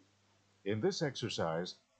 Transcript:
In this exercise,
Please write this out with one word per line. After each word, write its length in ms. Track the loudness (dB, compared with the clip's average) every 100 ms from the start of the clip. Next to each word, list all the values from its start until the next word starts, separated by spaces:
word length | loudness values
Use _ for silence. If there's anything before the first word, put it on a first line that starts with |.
| -20 _ _ _ _ _ -2
In 160 | 2
this 160 | 2 2
exercise, 800 | -2 -2 -4 0 0 0 -2 -8 _ _